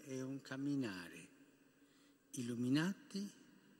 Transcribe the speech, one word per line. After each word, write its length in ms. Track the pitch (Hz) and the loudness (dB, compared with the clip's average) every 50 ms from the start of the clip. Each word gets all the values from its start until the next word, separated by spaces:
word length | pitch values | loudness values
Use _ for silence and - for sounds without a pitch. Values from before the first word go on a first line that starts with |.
è 180 | - 143 131 131 | -10 -6 -4 -4
un 220 | 131 131 139 135 | -2 -2 -4 -6
camminare, 880 | 135 - 135 131 139 143 143 139 127 107 95 90 - 90 - - - - - - - - - - - - _ _ - - - - - - - - _ _ - | -6 -6 -4 -2 2 2 2 2 2 0 -2 -4 -8 -10 -12 -14 -16 -16 -20 -20 -20 -20 -20 -20 -20 -20 _ _ -20 -20 -20 -20 -20 -20 -20 -20 _ _ -4
illuminati 920 | - 120 117 123 117 123 123 135 151 165 190 196 - - - - 196 202 202 - - - - - - - - - | -4 -2 -2 0 2 4 4 6 6 6 4 0 -2 -8 -6 -6 -4 -4 -4 -8 -14 -20 -20 -20 -20 -20 -20 -20